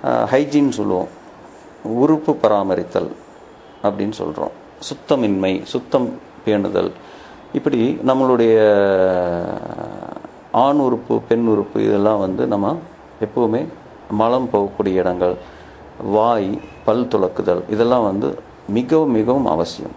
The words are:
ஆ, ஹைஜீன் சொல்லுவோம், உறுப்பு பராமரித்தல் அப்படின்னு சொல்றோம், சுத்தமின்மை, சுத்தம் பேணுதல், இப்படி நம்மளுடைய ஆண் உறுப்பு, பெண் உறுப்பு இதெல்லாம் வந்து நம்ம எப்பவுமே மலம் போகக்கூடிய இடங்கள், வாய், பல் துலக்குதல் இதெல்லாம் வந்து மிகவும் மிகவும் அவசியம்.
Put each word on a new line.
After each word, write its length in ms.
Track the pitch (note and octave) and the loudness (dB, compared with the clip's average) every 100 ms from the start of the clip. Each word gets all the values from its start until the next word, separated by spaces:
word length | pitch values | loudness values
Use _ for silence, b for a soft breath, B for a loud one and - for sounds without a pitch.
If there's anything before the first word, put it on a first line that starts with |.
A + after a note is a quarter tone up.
| C3+ | 0
ஆ, 220 | A#2+ A2 | 0 2
ஹைஜீன் 380 | C3 D3 D3 C#3+ | 0 2 2 2
சொல்லுவோம், 380 | A2 G#2 F2+ - - - - - - - - | 0 -2 -2 -4 -12 -20 -20 -20 -20 -20 -14
உறுப்பு 540 | - A#2 C#3+ D#3 D#3 C#3 | -6 0 2 2 0 0
பராமரித்தல் 720 | A2 G#2 G2 F2+ F2 - E2+ - - - - - - - | 2 2 2 -2 -2 -4 -4 -10 -20 -20 -20 -20 -20 -4
அப்படின்னு 280 | G#2 G2 G2+ A2 | -4 -2 -6 -4
சொல்றோம், 300 | E2+ D2+ - - - - | -8 -6 -8 -8 -20 -16
சுத்தமின்மை, 840 | - C#3+ - C#3+ A2 G2 F#2+ F#2 | -14 -14 -2 0 2 0 0 -2
சுத்தம் 460 | - B2 - C3+ B2 - - - - | -4 -8 -2 -2 -2 -6 -18 -10 -2
பேணுதல், 460 | G#2 F#2+ F#2 F2+ - B B B B B | 0 0 0 -2 -6 B B B B B
இப்படி 460 | C#3 C#3+ C3 A#2 D3+ B2+ | -4 -2 0 0 0 0
நம்மளுடைய 680 | C3 C3 B2 A#2 A2 G#2+ G#2 G2 F#2+ F#2 F#2 F2 F2 E2+ - G1+ - - G2+ - - - - - | 2 2 4 4 6 4 4 4 2 2 0 -2 -2 -4 -8 -10 -10 -10 -12 -12 -14 -18 -20 -4
ஆண் 260 | - C3 C#3+ | 2 4 4
உறுப்பு, 440 | C3 A#2+ - A2+ A2+ | 2 0 -2 -4 0
பெண் 200 | A#2 A#2 | 0 2
உறுப்பு 380 | G#2 G2+ A2 G#2+ | 2 0 -2 0
இதெல்லாம் 340 | G#2 G2+ G#2+ | 2 2 2
வந்து 280 | F#2+ F#2+ - | 0 -2 -2
நம்ம 300 | G2+ G2+ E3 D#3+ - - - | 0 -2 -4 -10 -20 -20 -8
எப்பவுமே 420 | G#2+ - A#2 A2+ D#3 - - - - | -4 0 0 0 -4 -12 -20 -20 -8
மலம் 380 | G#2 A2+ B2 B2 | 0 2 2 2
போகக்கூடிய 400 | G#2 G2+ - G2+ | 0 0 -2 0
இடங்கள், 420 | F#2 F2+ F2+ F2+ F2+ B B B B B - | 2 0 2 0 0 B B B B B -10
வாய், 560 | - G#2 A2+ A#2 G2 G#2 - - - | 0 2 4 2 -2 -6 -10 -6 -2
பல் 220 | A2+ B2 | 0 0
துலக்குதல் 540 | G#2+ F#2 - F#2+ F2 F2+ | 0 0 -2 -2 -2 -2
இதெல்லாம் 340 | G#2+ A#2 B2+ | 0 2 2
வந்து 360 | G#2+ G2 C3 - - - - | 2 0 -4 -6 -14 -18 -4
மிகவும் 440 | G#2 B2+ D#3+ D3+ | -2 2 2 2
மிகவும் 340 | A2+ A2 C3 A#2 | 0 2 0 0
அவசியம். 460 | D#2+ E2+ - - | 0 -2 -6 -14